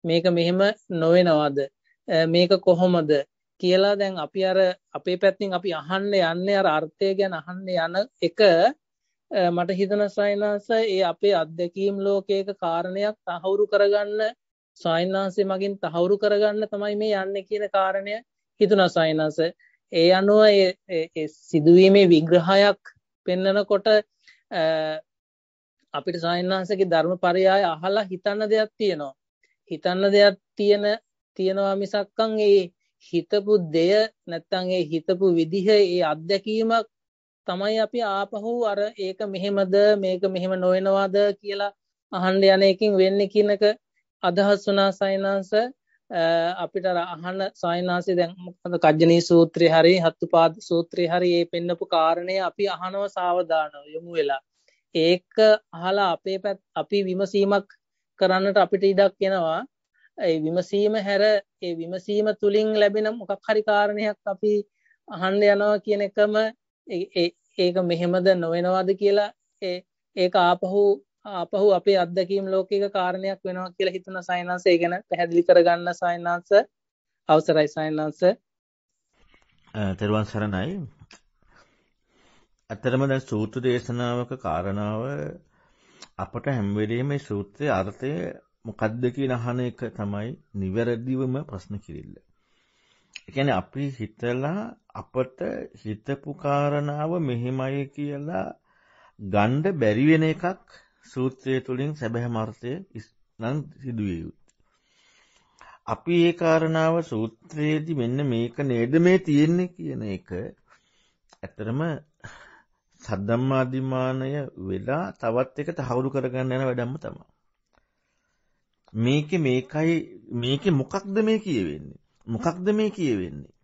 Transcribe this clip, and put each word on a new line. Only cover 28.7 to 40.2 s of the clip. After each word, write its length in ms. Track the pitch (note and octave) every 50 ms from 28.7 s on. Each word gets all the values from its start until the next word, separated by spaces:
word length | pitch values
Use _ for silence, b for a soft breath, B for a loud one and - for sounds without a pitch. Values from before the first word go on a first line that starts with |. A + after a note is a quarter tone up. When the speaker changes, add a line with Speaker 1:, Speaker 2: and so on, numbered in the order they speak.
Speaker 1:
තියෙනවා. 420 | _ _ G#3+ G3+ F3 D3+ D3 C3+ C3+ _ _ _ _ _ _ _ _ _ _ _
හිතන්න 320 | E3+ D3 - F3+ F3+ F#3 G3 G3+
දෙයක් 280 | G3 G3+ G3+ G3+ G3 _ _ _
තියෙන, 320 | _ - G#3 G3+ G3+ G3+ G3+ G#3 G#3+ A3+ _ _ _ _ _ _ _
තියෙනවා 400 | - F#3+ F#3+ F#3+ G3 G3 G3 G3
මිසක්කන් 560 | G3 G3+ F#3 - G#3 G3 _ _ - A3 A3 A3 G#3+
ඒ 220 | G#3+ G3+ G3+ G3 F3+ F3 _ _ _ _ _ _
හිතපු 500 | _ - - E3+ E3 _ G#3 G#3 G3 G#3 G#3+ G3+ F3
දෙය 260 | D#3 D3+ E3 E3 F3+ G3+ G#3+ A3 A3 _ _
නැත්තම් 440 | _ - E3+ E3 _ _ G3 F#3 F3+ F#3
ඒ 140 | F#3 F#3 E3+
හිතපු 420 | D3 E3 D#3+ - - F#3 F3 G3 F#3+
විදිහ 380 | E3+ E3 E3 D#3+ E3 G3 F3+ G#3
ඒ 340 | G#3+ G#3 G3+ F3+ F3 F3+
අත්දැකීමක් 840 | E3+ D#3 D3+ D#3+ D#3+ E3+ G3+ F#3+ F#3+ G#3+ G#3+ A3 A3+ A3+ A3+ A#3 A3 _ _ _ _ _ _ _ _ _ _ _ _
තමයි 320 | - F3+ F#3 G3 G#3+ A3 A3
අපි 220 | A3 G#3+ - A#3+
ආපහු 500 | A#3 G3+ G3 G3 G3+ G3+ - G#3 G3+ A#3 A#3 A#3+ A#3
අර 160 | G#3+ G3+ G3+ G#3 G#3+ A#3
ඒක 260 | - G3 F#3+ F#3 _ G#3+
මෙහෙමද 500 | G3+ F#3+ F#3 F#3 G3+ G3+ G3 G3 F#3 F#3+ G3+ G#3 G#3+ G#3+
මේක 260 | G3+ G3 F#3 F#3 F3+